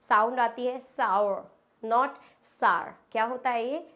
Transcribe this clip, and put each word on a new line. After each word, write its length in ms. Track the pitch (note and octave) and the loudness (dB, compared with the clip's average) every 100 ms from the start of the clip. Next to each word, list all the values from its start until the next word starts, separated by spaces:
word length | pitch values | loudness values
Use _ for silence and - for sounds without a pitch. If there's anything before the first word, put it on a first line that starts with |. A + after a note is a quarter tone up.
| - | 2
साउंड 320 | A3 A3+ B3+ | 2 4 2
आती 260 | A#3 A3+ B3 | 0 0 -6
है 140 | B3+ | -6
साउर, 760 | B3 - A#3 G3 G#3 G3 - _ _ _ | -12 -4 0 2 2 -2 -8 _ _ _
not 340 | A3 A#3 C#4 C#4 - _ | -2 0 0 -4 -20 _
सार। 500 | - - A#3+ E3+ C3+ - _ | -20 0 2 2 -2 -14 _
क्या 120 | A3+ | -2
होता 260 | A3 B3 B3+ | -2 -2 -2
है 140 | A#3+ | -2
ये? 260 | A#3 D4 E4 | -2 -4 -8